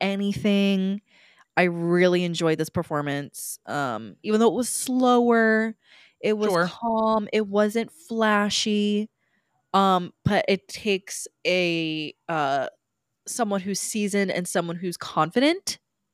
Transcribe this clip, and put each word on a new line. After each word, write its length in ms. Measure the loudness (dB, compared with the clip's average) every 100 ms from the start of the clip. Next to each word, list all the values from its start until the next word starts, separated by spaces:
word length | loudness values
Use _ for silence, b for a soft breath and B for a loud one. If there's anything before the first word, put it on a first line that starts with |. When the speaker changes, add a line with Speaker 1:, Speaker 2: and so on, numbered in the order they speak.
Speaker 1:
anything. 1000 | -4 -2 -2 0 2 2 2 2 0 -4 b b b b _ 0
I 80 |
really 600 | 2 2 2 4 4 4
enjoyed 340 | 0 0 0 0
this 100 | -2
performance. 920 | -4 -4 -4 -4 -6 -8 -12 -12 -12 -8
Um, 500 | -4 -4 -6 -10 -10
even 180 | -2 2
though 80 | 4
it 60 |
was 140 | 2 -2
slower, 1040 | -6 -4 0 4 4 4 4 4 2 0 -6 b b b b
it 160 | -2 0
was 140 | 2
Speaker 2:
Sure. 160 | 2 0
Speaker 1:
calm, 600 | -2 -2 0 0 0 0
it 140 | -2 0
wasn't 440 | 2 2 0 -4
flashy. 1160 | -8 -8 0 2 2 2 0 0 2 2 0 -2 _ _ _ _ _ _
Um, 400 | 2 4 2 0 -6
but 200 | 0 0 2
it 200 | -2 -4
takes 600 | -8 -4 -4 -4 -12 -14 _ 0
a, 680 | 0 0 -2 -4 -4 -8 -10 -6
uh, 400 | -2 0 -2 -4 -10 _ _ _ _ -10
someone 340 | -4 -2 -2
who's 200 | -4 -6
seasoned 500 | -6 -4 -2 0 0
and 160 | -2 -4
someone 280 | -4 -4 -6
who's 200 | -8 -8
confident 800 | -6 -2 0 2 2 0 -6 -10 _ _ _